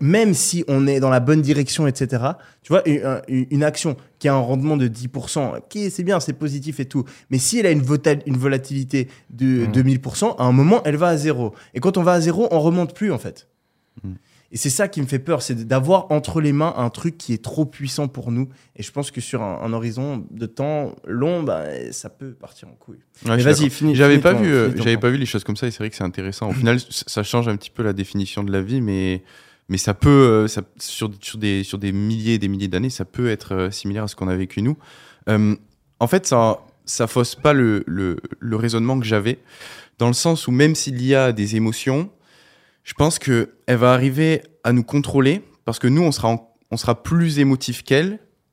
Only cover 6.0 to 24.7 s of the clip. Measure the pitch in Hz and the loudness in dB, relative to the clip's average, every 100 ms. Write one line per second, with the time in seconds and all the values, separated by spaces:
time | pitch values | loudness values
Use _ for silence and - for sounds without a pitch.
6 | 180 185 - 135 151 143 143 139 131 139 | -2 -2 -2 -6 -6 -6 -8 -8 -6 -4
7 | - - - 131 - 240 190 151 127 147 | -6 -10 -4 -2 0 2 2 2 2 2
8 | 156 147 143 127 139 135 131 139 131 139 | 2 0 -2 -2 0 -2 -4 -8 -4 -4
9 | 127 - - 120 131 127 113 120 131 131 | -4 -10 -16 -2 0 2 2 2 4 2
10 | 131 - 220 - 127 127 147 226 151 147 | -2 -2 -2 0 4 6 6 4 2 0
11 | 175 160 151 127 113 - - - 175 190 | 2 2 0 -2 -4 -8 -12 -4 0 2
12 | 175 180 160 170 233 165 156 175 175 - | 4 4 2 2 2 2 2 2 -2 -2
13 | 208 135 - - - _ _ _ _ - | -4 -4 -6 -14 -20 _ _ _ _ -16
14 | 95 92 _ _ _ 120 143 131 202 170 | -14 -14 _ _ _ -6 -4 0 -2 -2
15 | 131 135 139 147 - 117 113 131 139 190 | -4 -4 -2 -2 -2 -6 0 0 4 2
16 | - 151 - 160 147 143 160 - 120 - | 2 -2 -2 -2 0 2 0 -2 -4 -4
17 | 170 160 - 113 - - 147 - 139 139 | -6 -6 -6 -6 -4 -4 -4 -4 -8 -6
18 | 143 131 117 120 131 - _ - 107 143 | -6 -6 -4 -4 -4 -8 _ -16 -12 -8
19 | 139 - - 127 104 85 113 113 117 113 | -8 -8 -8 -6 -6 -6 -4 -4 -4 -6
20 | 143 127 82 113 113 - 139 151 135 - | -6 -6 -10 -10 -10 -6 -4 -4 -6 -10
21 | - 117 147 175 143 82 76 65 60 - | -8 -4 -2 -2 -2 -4 -6 -8 -10 -12
22 | 110 - 135 - - - - - - - | -16 -16 -20 -18 -20 -20 -20 -20 -20 -20
23 | _ _ 113 117 127 147 143 - 151 135 | _ _ 0 2 4 4 2 0 2 6
24 | 143 147 170 190 196 135 113 | 6 8 6 4 4 2 2